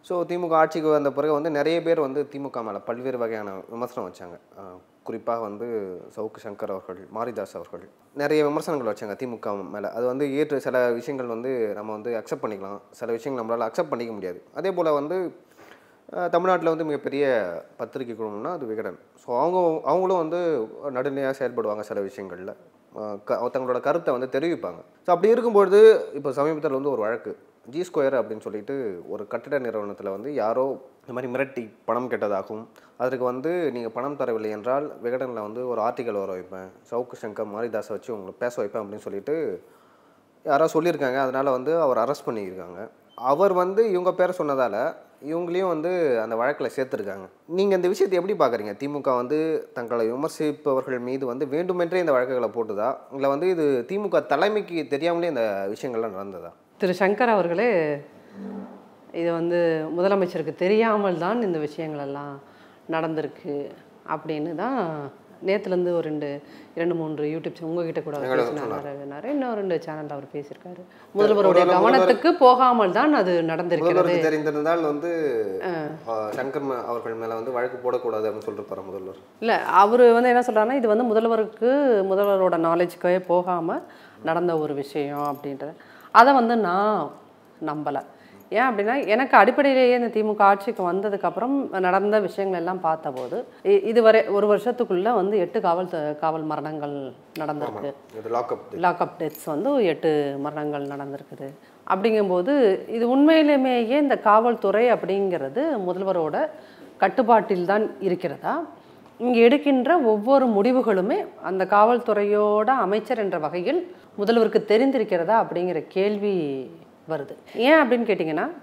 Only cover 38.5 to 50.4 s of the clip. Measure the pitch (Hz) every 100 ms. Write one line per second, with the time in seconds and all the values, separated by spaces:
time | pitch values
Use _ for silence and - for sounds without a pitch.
38.5 | 127 104 113 101 107 104 98 98 160 135
39.5 | 90 - _ _ _ _ _ _ _ 147
40.5 | 143 160 165 170 151 135 131 131 131 139
41.5 | 127 131 165 147 117 120 143 - 113 95
42.5 | 92 87 87 110 _ _ - 127 147 196
43.5 | 180 180 196 226 180 180 180 180 180 151
44.5 | 135 120 101 139 - - _ 139 165 175
45.5 | 180 190 160 160 180 151 117 113 113 127
46.5 | 147 131 - 131 104 98 95 92 _ -
47.5 | 175 202 190 180 - 381 180 185 190 135
48.5 | 113 104 101 139 147 135 123 123 151 160
49.5 | 156 - - 117 117 113 127 160 -